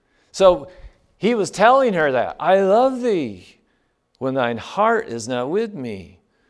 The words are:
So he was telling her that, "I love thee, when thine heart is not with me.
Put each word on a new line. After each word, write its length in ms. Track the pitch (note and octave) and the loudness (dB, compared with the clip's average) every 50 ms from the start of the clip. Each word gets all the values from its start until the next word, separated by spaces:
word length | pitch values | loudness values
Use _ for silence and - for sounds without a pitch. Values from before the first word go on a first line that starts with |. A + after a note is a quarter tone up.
| _ _ _ _ _ _ - | _ _ _ _ _ _ 0
So 360 | - F#3+ F#3 F3+ D#3 C#3 - - - - - _ _ _ _ _ | 4 4 4 4 4 -2 -14 -20 -20 -20 -20 _ _ _ _ _
he 180 | - - G#3+ A#3+ | -4 -2 0 0
was 160 | A3 F#3 - | 0 -2 -4
telling 420 | - - G3+ A#3 B3+ C4+ C4+ A#3+ F#3+ | 0 2 4 6 6 4 4 2 0
her 200 | E3+ D#3 C#3+ B2+ | 0 0 0 0
that, 240 | B2 G#2+ E2+ - - | 0 -2 -2 -4 -4
"I 220 | D3 E3 F#3+ G3 | 0 2 2 4
love 400 | G3 F#3 G3 A3+ B3+ C4+ C4 B3 | 4 4 4 4 2 2 -2 -2
thee, 560 | A#3+ B3 G#3 E3+ C#3+ A2+ G2+ F2+ F#2 - _ _ _ _ _ _ _ _ _ _ _ _ _ | -2 -2 -2 -2 -2 -6 -8 -12 -18 -20 _ _ _ _ _ _ _ _ _ _ _ _ _
when 160 | - B2 C3 C3 | -8 -6 -4 -2
thine 240 | C3+ B2 A#2 A#2+ | -2 -2 -2 -2
heart 520 | A2 - - - F#3+ G#3 A3+ A#3 - - - | -6 -10 -8 -2 0 0 2 2 0 -2 -6
is 180 | A2+ A#2 G#2+ | -10 -10 -8
not 220 | A#2 B2+ B2 B2 C#3 | -6 -4 -4 -4 -2
with 240 | E3 G#3 A#3 G#3+ G3+ | -4 -4 -4 -6 -8
me. 480 | D3 B2+ A#2+ G#2 F#2+ F2+ - - _ _ _ _ _ _ | -10 -10 -10 -10 -10 -14 -18 -20 _ _ _ _ _ _